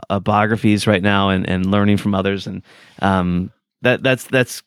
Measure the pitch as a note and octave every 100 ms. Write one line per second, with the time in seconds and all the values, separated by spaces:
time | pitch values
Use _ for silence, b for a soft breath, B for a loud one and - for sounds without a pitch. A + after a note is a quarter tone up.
0 | - G2 F#2 G#2 G#2+ A2 A2+ G#2 A2 G2+
1 | G#2 G2+ G2 F#2+ - F#2 F#2 G#2 G2+ G2+
2 | G#2 G2 F#2+ G2 F#2+ F#2+ - B B B
3 | G2 F#2+ F2+ F2 F#2 _ _ _ A#2+ B2
4 | C3 B2+ - C3 B2 -